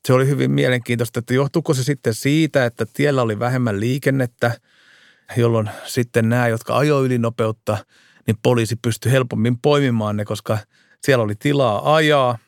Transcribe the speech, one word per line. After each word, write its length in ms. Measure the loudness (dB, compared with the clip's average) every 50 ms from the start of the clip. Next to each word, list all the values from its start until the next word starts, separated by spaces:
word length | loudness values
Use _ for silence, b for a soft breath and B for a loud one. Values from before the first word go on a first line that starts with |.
| 2
se 60 | 2 2
oli 140 | 2 2
hyvin 240 | 2 0 0 0 0
mielenkiintoista, 680 | 0 0 0 0 0 -2 -2 -4 -2 -2 -2 -4 -4 -8
että 140 | -4 -2 0
johtuuko 400 | 0 0 0 -2 -4 -2 -2 -2
se 100 | -2 -2
sitten 300 | -4 -4 -2 -2 -4 -4
siitä, 520 | -2 -2 0 2 2 0 2 2 0 0
että 200 | 0 -2 -4 -8 -6 _
tiellä 280 | 0 0 2 2 2
oli 180 | 0 0 0 -2
vähemmän 400 | -2 -2 0 0 0 0 0 -2
liikennettä, 720 | -2 -2 -4 0 0 0 0 0 -2 -4 _ _ -2 -2 -2 -4 b b b b b b b b b b b b b b -2
jolloin 320 | 0 2 2 2 0 -2 -4 B B B
sitten 440 | -6 -4 -4 -4 0 0 0 2 2
nämä, 180 | 2 2 2
jotka 300 | 0 0 -2 -4 -2 0
ajoi 280 | 0 2 2 2 2 2
ylinopeutta, 720 | 0 0 0 -2 -2 -2 -2 -2 -2 -2 _ _ -4 -4 -4 -6 b b b b b b b b
niin 100 | -2 -2 2 2
poliisi 320 | 2 4 4 2 -2 -4
pystyi 360 | -4 -2 -4 -4 -2 -2 0
helpommin 480 | 0 0 0 -2 -2 -2 0 0 -2 0
poimimaan 580 | 2 2 2 2 2 0 0 0 -2 -2 -4
ne, 80 | -4 -6
koska 320 | -6 -8 -8 _ -4 -4 -4 -4 b b b b b b b
siellä 220 | 0 2 2 2 2
oli 120 | -2 -4
tilaa 600 | -2 -2 0 2 2 2 2 0 0 0 2 2
ajaa. 420 | 2 4 4 2 2 2 0 -2 -4 _